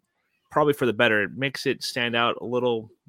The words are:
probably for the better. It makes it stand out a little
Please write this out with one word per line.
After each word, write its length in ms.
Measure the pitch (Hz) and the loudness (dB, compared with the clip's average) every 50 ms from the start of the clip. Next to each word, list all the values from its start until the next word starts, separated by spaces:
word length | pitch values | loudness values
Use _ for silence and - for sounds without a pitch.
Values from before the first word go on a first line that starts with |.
| _ _ _ _ _ _ _ _ _ _ | _ _ _ _ _ _ _ _ _ _
probably 220 | - 151 151 147 | 0 2 4 4
for 140 | 143 - 139 | 2 2 0
the 80 | 117 107 | 0 2
better. 280 | 107 123 113 110 107 | 4 4 4 4 2
It 140 | 101 87 - | 0 -2 -4
makes 300 | 123 135 139 - - - | -6 -6 -6 -6 -4 -4
it 160 | 139 113 - | -4 -4 -4
stand 340 | - - - 131 120 117 117 | -6 -8 -4 -4 -4 -2 0
out 220 | 117 117 117 - - | 0 0 0 0 -2
a 60 | - | -6
little 440 | 110 123 123 123 123 117 113 110 104 - _ _ | -4 -2 0 0 0 0 -2 -6 -10 -18 _ _